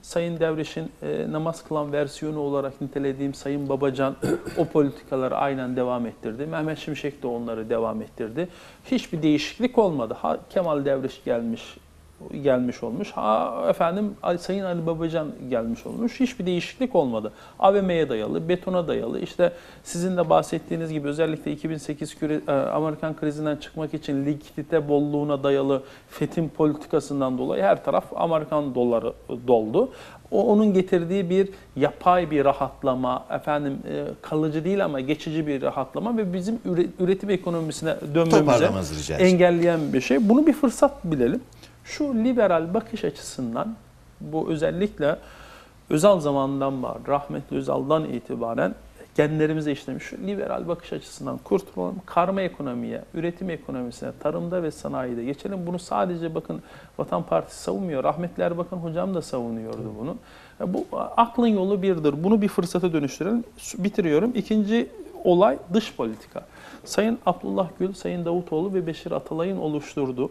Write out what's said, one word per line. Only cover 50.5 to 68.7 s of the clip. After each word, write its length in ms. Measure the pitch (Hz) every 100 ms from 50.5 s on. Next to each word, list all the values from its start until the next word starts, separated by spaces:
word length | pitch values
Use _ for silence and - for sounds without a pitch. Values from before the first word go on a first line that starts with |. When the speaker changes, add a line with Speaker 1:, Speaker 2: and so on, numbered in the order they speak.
| - 165
Speaker 1:
bakış 240 | 170 -
açısından 460 | 156 - - 135 127
kurtulalım. 520 | - 196 - - 180 190 -
Karma 340 | 175 180 196
ekonomiye, 600 | 180 - 139 120 117 117 -
üretim 360 | 170 170 170 190
ekonomisine, 600 | 160 - 135 123 120 - -
tarımda 420 | 147 170 170 180
ve 80 | 160
sanayide 540 | 151 143 135 127 117
geçelim. 420 | 120 143 - 196 175
Bunu 120 | 180
sadece 560 | - 208 190 170 165
bakın 280 | 160 - 160 - - - -
Vatan 240 | - -
Partisi 400 | - - - -
savunmuyor. 420 | - 196 185 135
Rahmetli 380 | 151 151 175 -
Erbakan 340 | 175 175 175 180
hocam 380 | 165 165 185
da 80 | 185
savunuyordu 720 | - 131 117 113 113 113 110 107
bunu. 160 | 131 226 - - - -
Ya 140 | 175
bu 120 | 190 - - - -
aklın 300 | 233 - 240
yolu 360 | 208 190 202
birdir. 420 | 190 170 151 147
Bunu 180 | 180 220
bir 60 | 202
fırsata 440 | - 175 180 180
dönüştürelim. 520 | 160 143 - 165 233 - -
Su-, 280 | - -
bitiriyorum. 480 | 190 208 170 151 233
İkinci 540 | 233 214 214 202 233 - - - -
olay 340 | 185 175 214 277 -
dış 200 | 202 -
politika. 520 | - 117 107 - - - - - -
Sayın 340 | - - 220 233 -
Abdullah 420 | 175 196 196 180 -
Gül, 140 | 185
Sayın 320 | 190 175 175
Davutoğlu 500 | 170 175 175 156 190